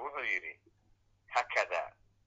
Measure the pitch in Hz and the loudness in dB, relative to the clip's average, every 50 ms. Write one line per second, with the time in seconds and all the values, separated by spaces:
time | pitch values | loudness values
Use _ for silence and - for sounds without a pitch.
0 | 127 143 143 139 123 107 98 87 82 - - - _ - _ _ _ - - _ | -6 -6 -4 -2 0 0 0 0 -2 -6 -12 -14 _ -20 _ _ _ -20 -20 _
1 | _ _ _ _ _ - - 123 - - - 117 98 - 90 80 73 - - _ | _ _ _ _ _ 0 0 0 2 2 2 2 2 2 2 -2 -2 -2 -8 _
2 | - _ _ _ _ | -20 _ _ _ _